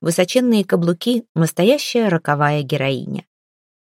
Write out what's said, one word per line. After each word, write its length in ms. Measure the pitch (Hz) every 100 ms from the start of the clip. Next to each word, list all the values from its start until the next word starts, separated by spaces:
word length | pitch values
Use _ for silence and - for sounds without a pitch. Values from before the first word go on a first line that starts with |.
высоченные 640 | 165 170 180 254 247 220 185
каблуки — 580 | 190 170 175 240 240 -
настоящая 760 | 160 165 - 190 285 - 240 220
роковая 520 | 170 - 147 147 151
героиня. 640 | 139 151 135 131 - 139 - _ _ _ _ _